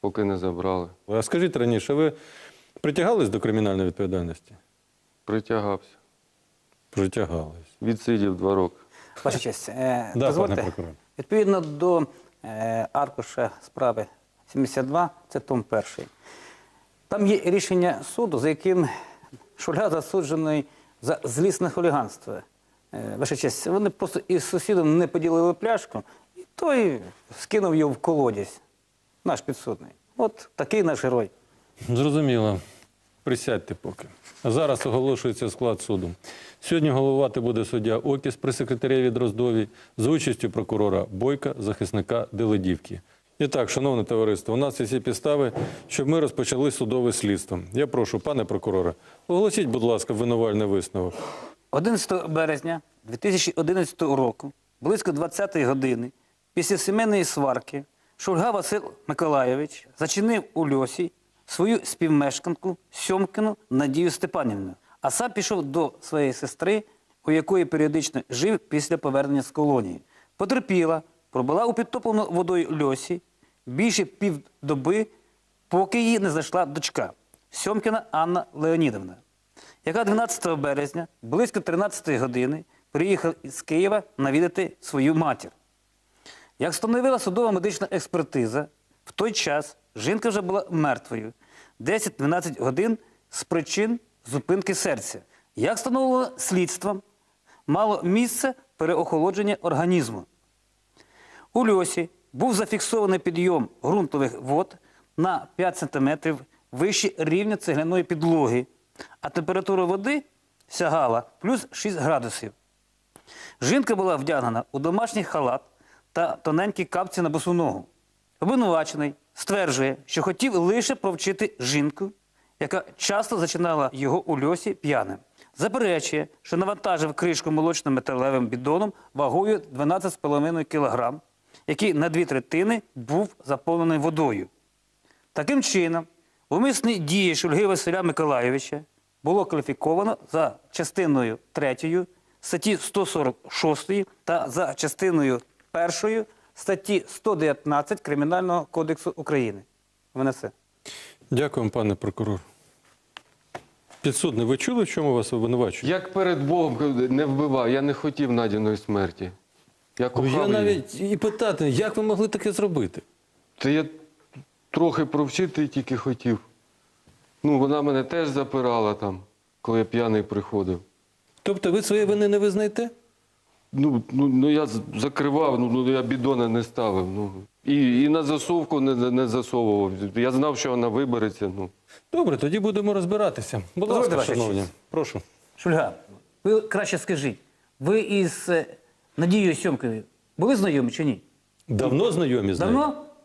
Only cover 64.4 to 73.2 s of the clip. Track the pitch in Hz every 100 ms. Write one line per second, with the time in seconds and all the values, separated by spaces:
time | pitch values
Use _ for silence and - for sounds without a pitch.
64.4 | 127 101 95 90 _ _ 139 - 240 208
65.4 | - 202 139 151 165 - - 156 143 127
66.4 | 135 - 165 214 214 _ _ _ - 156
67.4 | 156 190 147 156 151 156 147 131 - 123
68.4 | 185 220 _ 151 143 165 143 135 139 143
69.4 | 127 - 147 135 98 82 _ _ _ _
70.4 | 196 254 170 185 165 160 - _ _ 131
71.4 | 127 170 240 233 233 254 233 214 208 175
72.4 | 175 180 165 156 143 135 - 175